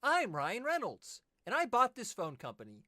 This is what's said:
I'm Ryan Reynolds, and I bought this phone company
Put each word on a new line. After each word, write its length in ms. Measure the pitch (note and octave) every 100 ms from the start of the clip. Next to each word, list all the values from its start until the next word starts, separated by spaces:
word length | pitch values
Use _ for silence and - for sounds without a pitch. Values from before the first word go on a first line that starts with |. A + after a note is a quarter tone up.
I'm 320 | C4+ E4+ C#4 D#3
Ryan 280 | C#3+ G#3+
Reynolds, 580 | C4+ E4 A#3 A2 - - _ _ -
and 100 | C4
I 100 | E4+
bought 300 | C#4+ B3+ B3+
this 180 | A#3
phone 220 | - E3 C3+
company 480 | B2+ A2 G#2+ G#2+